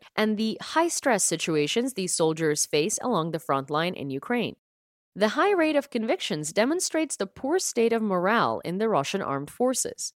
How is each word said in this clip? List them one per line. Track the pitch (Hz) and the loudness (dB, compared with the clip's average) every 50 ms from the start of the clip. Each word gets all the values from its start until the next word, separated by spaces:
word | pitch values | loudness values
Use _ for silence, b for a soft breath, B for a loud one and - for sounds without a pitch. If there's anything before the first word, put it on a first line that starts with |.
| B B B | B B B
and | - 214 214 214 202 | 0 0 2 2 0
the | 220 220 202 - | 0 -2 -2 -4
high-stress | - - - 320 339 339 - - - 277 233 190 - | -6 -2 0 2 2 2 0 0 0 2 2 2 2
situations | - 170 160 - - 160 151 147 147 - 226 240 269 - | 0 0 0 0 0 2 2 2 2 2 0 -2 -2 -2
these | - 185 175 - | -4 -4 -2 0
soldiers | - 170 160 160 160 165 156 151 151 - | 2 2 2 2 2 0 0 2 0 0
face | - - 147 151 214 - - | 0 2 0 2 0 -2 -4
along | - 254 233 170 160 170 | -2 0 0 0 0 -2
the | 160 160 | -4 -4
front | - - 143 135 135 143 | -2 0 0 0 0 -2
line | 151 151 165 180 185 | -2 0 0 -2 -2
in | - 135 143 | -4 -6 -6
Ukraine. | 131 135 - - 240 247 202 120 - - _ _ _ _ _ _ _ _ _ _ - | -6 -6 -4 -2 -2 -2 -2 -2 -6 -8 _ _ _ _ _ _ _ _ _ _ -4
The | 180 202 214 | 0 0 0
high | 208 277 339 403 | 2 2 2 4
rate | 415 359 320 311 302 | 4 4 4 4 2
of | 285 - - | 2 0 0
convictions | - 233 226 226 330 381 - - 202 151 156 151 | -2 -2 -2 0 -2 -2 -2 -4 -4 -4 -4 -2
demonstrates | - 196 220 262 330 370 370 - - 320 320 285 - | 0 2 2 2 2 0 -2 -2 0 -2 -2 -2 -4
the | - 202 190 | -6 -6 -6
poor | - - - 262 330 381 | -8 -6 -4 0 0 0
state | - - - 240 226 233 226 | 0 -2 0 2 2 2 2
of | 226 | 2
morale | 220 208 190 180 175 190 226 226 165 117 113 98 - | 0 0 0 2 2 2 4 4 4 2 0 -2 -4
in | 165 175 190 | -4 -4 -2
the | 220 226 | 0 2
Russian | 202 147 139 - - 196 | 2 2 0 0 -2 -4
armed | - - 139 139 143 147 | -4 -4 -4 -4 -6 -8
forces. | - - 240 254 262 - - - - - - - - | -4 -2 0 0 0 0 -4 -6 -6 -8 -10 -10 -12